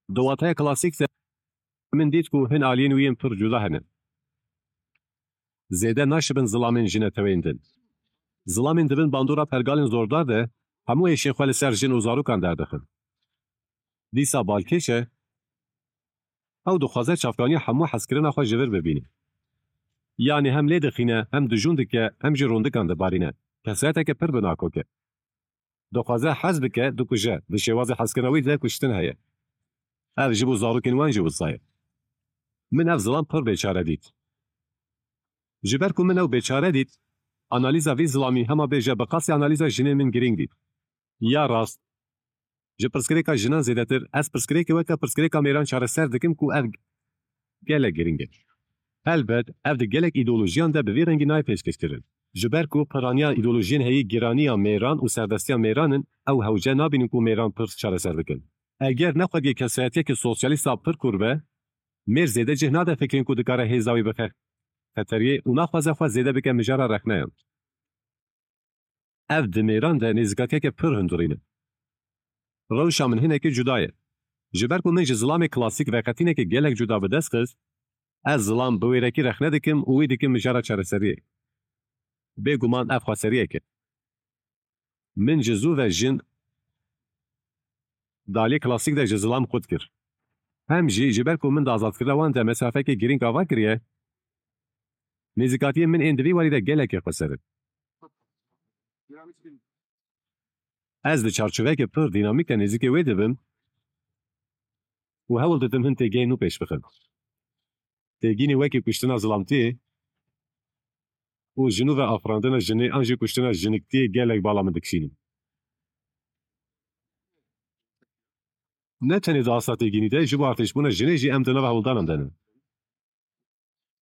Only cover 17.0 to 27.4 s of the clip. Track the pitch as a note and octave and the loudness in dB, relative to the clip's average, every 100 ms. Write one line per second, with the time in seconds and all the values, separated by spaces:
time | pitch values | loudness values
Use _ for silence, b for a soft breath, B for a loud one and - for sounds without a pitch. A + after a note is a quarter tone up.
17 | A#2+ F3 B2 - B2 D#3+ - C3 D#3+ - | 0 0 -2 0 0 0 0 0 0 -4
18 | - C3 D#3 D3 A#2+ A#2 C3 G2 D#2+ D2 | -2 0 0 0 0 0 0 0 0 -2
19 | - _ _ _ _ _ _ _ _ _ | -6 _ _ _ _ _ _ _ _ _
20 | _ - B2 D3 C#3 C#3+ D3 F3 C#3+ - | _ -2 0 2 2 2 2 2 0 0
21 | A#2+ A2+ G#2+ C#3+ C3 A2 C#3 D#3 - A#2 | 0 0 0 -2 0 2 2 0 0 0
22 | A2 - C#3+ C#3 C3+ A2 B2+ A#2+ F2 E2+ | 0 -2 -2 0 2 2 0 0 -2 0
23 | F#2 F2+ D#2+ - _ _ - G2+ D3 D#3+ | 0 0 -2 -6 _ _ -8 -2 -2 0
24 | D#3 C#3 E3 B2+ F#2+ E2 F2 - - _ | -2 -2 -2 0 -2 -2 -4 -6 -10 _
25 | _ _ _ _ _ _ _ _ _ A#2+ | _ _ _ _ _ _ _ _ _ -6
26 | A2+ A#2 D#3 C3+ E3+ D#3+ B2+ A#2 C3+ A#2+ | -2 -2 0 0 -2 -2 -2 -2 -2 -2
27 | A#2+ A#2 A2+ E2 | -2 -2 -2 -4